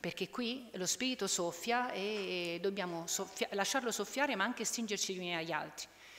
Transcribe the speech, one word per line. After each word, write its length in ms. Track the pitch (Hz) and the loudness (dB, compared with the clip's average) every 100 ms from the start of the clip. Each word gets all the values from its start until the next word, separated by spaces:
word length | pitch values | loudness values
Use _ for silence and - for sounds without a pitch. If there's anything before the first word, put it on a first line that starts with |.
perché 280 | 175 - 185 | -4 -2 -4
qui 380 | - 233 262 240 | -2 -2 -2 -6
lo 120 | 190 180 | -2 0
Spirito 420 | - 254 247 196 | 2 2 2 2
soffia 640 | - 170 - 233 240 247 | 2 2 0 2 2 2
e 640 | - 202 214 190 180 175 170 | 0 -2 0 0 0 0 0
dobbiamo 480 | 196 196 180 170 170 | 0 0 -2 -2 -2
soffia-, 400 | - 185 - 226 | -2 -2 -2 0
lasciarlo 400 | 202 196 269 240 | 2 2 2 2
soffiare, 440 | 208 202 269 285 214 | 0 0 2 2 4
ma 80 | |
anche 220 | 226 247 214 | 2 2 -2
stringerci 480 | - 220 202 - | 0 0 0 0
gli 60 | 185 | -2
uni 160 | 175 170 | -2 -2
agli 180 | 165 | 0
altri. 340 | 151 156 - - - - | -2 -2 -8 -12 -14 -18